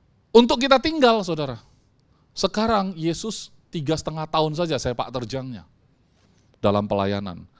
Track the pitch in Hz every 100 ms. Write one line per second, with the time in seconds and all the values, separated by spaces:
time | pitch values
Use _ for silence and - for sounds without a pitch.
0 | _ _ _ 226 240 277 269 262 320 320
1 | 247 226 180 156 143 117 - _ _ _
2 | _ _ _ - 190 - 226 214 190 160
3 | 160 160 220 - - - _ 175 139 156
4 | - 156 156 160 156 151 175 135 131 117
5 | 120 123 117 131 131 113 - _ _ _
6 | _ _ _ _ _ _ 107 101 104 101
7 | 98 101 101 87 82